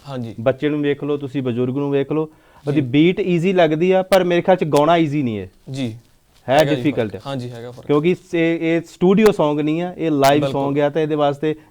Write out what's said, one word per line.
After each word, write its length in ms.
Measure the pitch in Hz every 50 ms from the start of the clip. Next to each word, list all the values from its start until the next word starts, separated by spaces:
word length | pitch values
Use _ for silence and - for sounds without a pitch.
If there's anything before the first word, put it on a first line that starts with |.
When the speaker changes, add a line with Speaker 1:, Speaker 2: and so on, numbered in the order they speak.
| - 139
Speaker 1:
ਹਾਂਜੀ। 260 | 135 127 117 113 98 107
Speaker 2:
ਬੱਚੇ 280 | 113 131 127 127 151 147
ਨੂੰ 140 | 151 151
ਵੇਖ 220 | 147 143 139 143 147
ਲਓ, 120 | 143 147
ਤੁਸੀਂ 260 | 139 143 131 123 143
ਬਜ਼ੁਰਗ 340 | 127 127 117 120 123 123 131
ਨੂੰ 140 | 143 143 143
ਵੇਖ 220 | 139 139 139 139
ਲਓ, 160 | 151 156 156 156 - _ _ _ _ - -
ਉਹਦੀ 140 | 147 139 156
Speaker 1:
ਜੀ। 60 | 131
Speaker 2:
ਬੀਟ 340 | 123 123 147 160 180 180 220
ਈਜ਼ੀ 320 | 196 190 175 165 160 196
ਲੱਗਦੀ 400 | 185 180 170 156 156 156 175 185
ਆ 100 | 185 190
ਪਰ 220 | 185 185 196 185 180
ਮੇਰੇ 180 | 180 175 170
ਖਿਆਲ 140 | 170 196 185
'ਚ 80 | 180 190
ਗਾਉਣਾ 320 | 151 147 143 147 156 175
ਈਜ਼ੀ 260 | 170 165 147 139 151
ਨਹੀਂ 160 | 139 120 110 101
ਹੈ। 120 | 92 90 - _ _ -
Speaker 1:
ਜੀ। 260 | 135 139 131 117 110 120 - _ _ _ _ _ _ _ _ -
Speaker 2:
ਹੈ 60 | 131
Speaker 1:
ਹੈਗਾ 160 | 151 156 143
ਜੀ 60 | 151
Speaker 2:
ਡਿਫੀਕਲਟ। 360 | 131 123 151 131 127 113 104
Speaker 1:
ਫਰਕ। 140 | 95 92 -
ਹਾਂਜੀ, 240 | 139 139 131 123 123
ਹੈਗਾ 200 | 123 117 117 123
ਫਰਕ। 160 | 123 127 -
Speaker 2:
ਕਿਉਂਕਿ 300 | - 143 151 147 180 185 - - - -
ਇਹ, 260 | 170 165 165 165 165
ਇਹ 200 | 165 160 165 165
ਸਟੂਡੀਓ 520 | 160 - - - 175 185 202 196 220 208
ਸੌਂਗ 280 | - - 160 147 147 151
ਨਹੀਂ 220 | 151 151 156 170
ਆ, 120 | 175 180 180
ਇਹ 140 | - 165 165
ਲਾਈਵ 220 | 151 139 135 135
Speaker 1:
ਬਿਲਕੁਲ। 200 | 143 151 147 139
Speaker 2:
ਸੌਂਗ 260 | 131 139 139 139 139 147
ਆ 100 | 143 147
ਤੇ 140 | 143 165
ਇਹਦੇ 120 | 156 151 156
ਵਾਸਤੇ 400 | 147 147 143 143 143 - 156 151 151 - _